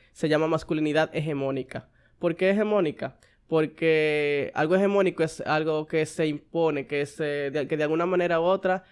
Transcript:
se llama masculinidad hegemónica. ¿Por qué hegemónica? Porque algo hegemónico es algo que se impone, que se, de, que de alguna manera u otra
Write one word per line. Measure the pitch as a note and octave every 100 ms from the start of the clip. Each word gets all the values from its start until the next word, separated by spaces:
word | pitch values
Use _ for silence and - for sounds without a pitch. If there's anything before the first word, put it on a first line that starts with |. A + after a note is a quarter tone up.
| _
se | - D#3
llama | D3+ D#3+
masculinidad | D#3+ - D#3 D3+ D3 D#3
hegemónica. | D#3 D#3 C#3+ C3+ C3+ C3 B2+ - _ _ _
¿Por | F3 E3
qué | F#3
hegemónica? | G3+ G#3+ G#3 E3 - - - _ _ _
Porque | D#3+ D#3 - E3 D#3+ D#3 D3+ D3 C#3+ -
algo | - D#3 F#3
hegemónico | G3 G3+ F#3+ -
es | D#3+ -
algo | - D#3 D#3 D#3 D#3
que | D#3+ D#3
se | - D#3
impone, | D3 - E3 D#3+ D3 C3+
que | C#3+ C#3
se, | - D3+ D3 C#3+
de, | C#3+ C3
que | D#3
de |
alguna | D3+ D#3+ F3
manera | F3+ F3 E3
u |
otra | E3+ F#3+ F#3+ F#3 -